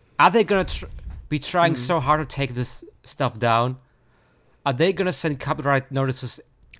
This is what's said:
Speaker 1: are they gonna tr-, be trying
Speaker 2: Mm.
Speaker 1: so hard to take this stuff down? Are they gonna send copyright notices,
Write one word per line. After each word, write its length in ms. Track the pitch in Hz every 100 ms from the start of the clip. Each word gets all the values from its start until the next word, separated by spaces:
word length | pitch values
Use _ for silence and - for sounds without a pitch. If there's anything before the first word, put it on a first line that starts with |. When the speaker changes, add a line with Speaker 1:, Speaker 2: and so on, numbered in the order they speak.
| _ -
Speaker 1:
are 100 | 170
they 140 | 220
gonna 220 | 208 202 180
tr-, 220 | - - - - - -
be 100 | 147
trying 360 | - 180 170 139
Speaker 2:
Mm. 20 |
Speaker 1:
so 240 | 123 170
hard 180 | 135 151 151
to 80 | -
take 180 | 135
this 300 | 120 123 - - _ -
stuff 340 | - 131 110
down? 380 | 117 113 123 127 _ _ _ _ _ _ _ _ -
Are 80 |
they 180 | 127 175
gonna 220 | 185 185
send 260 | - 160 139
copyright 500 | 143 156 135 135 -
notices, 520 | 135 135 131 123 - - _ _